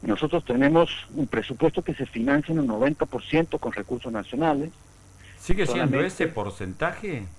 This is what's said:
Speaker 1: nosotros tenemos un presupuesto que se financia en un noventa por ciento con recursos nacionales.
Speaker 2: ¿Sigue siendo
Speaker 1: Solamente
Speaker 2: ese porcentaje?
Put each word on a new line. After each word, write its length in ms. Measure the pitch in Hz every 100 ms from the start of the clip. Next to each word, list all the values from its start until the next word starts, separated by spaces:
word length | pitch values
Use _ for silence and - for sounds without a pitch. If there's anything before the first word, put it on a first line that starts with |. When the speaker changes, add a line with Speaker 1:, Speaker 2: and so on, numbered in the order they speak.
Speaker 1:
nosotros 420 | - 101 151 170 -
tenemos 440 | 123 143 165 165 - -
un 140 | - 135
presupuesto 560 | 117 104 123 160 -
que 100 | -
se 120 | 156 131
financia 460 | 117 120 143 147
en 80 | 165
un 80 | 135
noventa 380 | 107 135 151 -
por 180 | 123
ciento 360 | - 156 165 110
con 120 | 123
recursos 400 | 107 101 123 127
nacionales. 600 | 113 98 123 165 143 156 - - - - - - -
Speaker 2:
¿Sigue 260 | - 190 160
siendo 200 | 120 143
Speaker 1:
Solamente 220 | 135 180
Speaker 2:
ese 200 | 185 -
porcentaje? 1000 | 110 101 98 95 90 160 180 208 143 95